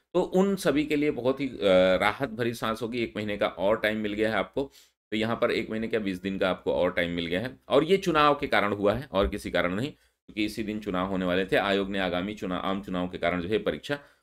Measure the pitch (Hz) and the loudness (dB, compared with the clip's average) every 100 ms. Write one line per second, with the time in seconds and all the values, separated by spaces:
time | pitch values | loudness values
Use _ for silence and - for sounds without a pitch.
0 | _ 175 - 185 196 196 170 143 151 147 | _ -2 0 2 2 2 0 0 2 0
1 | 147 127 120 135 135 - 98 92 92 92 | 0 0 0 0 -4 0 4 6 6 4
2 | 101 107 131 110 120 117 113 110 113 120 | 2 0 -4 -2 -4 -2 -4 -4 -4 -4
3 | 113 104 107 104 107 - 95 110 107 110 | -4 -4 -4 -2 -2 0 2 2 0 0
4 | 107 104 110 107 95 - 147 - _ _ | -2 0 0 0 -2 -4 -6 -10 _ _
5 | _ 107 110 113 120 87 110 110 113 117 | _ -2 -2 2 2 0 -2 -4 -2 -2
6 | 98 92 95 95 95 90 - 69 90 87 | -2 -2 -4 0 0 0 0 2 2 0
7 | 87 85 85 90 120 - - 131 156 190 | -2 -2 -2 -2 -4 -8 0 2 4 2
8 | 185 156 147 147 139 107 101 104 101 113 | 2 4 4 2 0 2 2 2 2 0
9 | 143 95 98 101 101 90 87 95 143 - | 0 0 0 -2 -2 0 0 -2 -6 -8
10 | _ _ - 107 107 107 104 107 104 90 | _ _ -10 -4 -2 -4 -6 -6 -4 -2
11 | 95 92 92 90 92 139 98 98 98 98 | -2 -2 0 0 2 0 2 0 0 -2
12 | 92 87 98 107 98 90 95 98 98 90 | -2 -2 -4 -6 -6 -4 -2 -4 -4 -4
13 | 90 90 85 90 85 107 90 76 - 143 | -4 -2 -2 -2 0 -2 -2 -4 -4 -8
14 | - _ | -8 _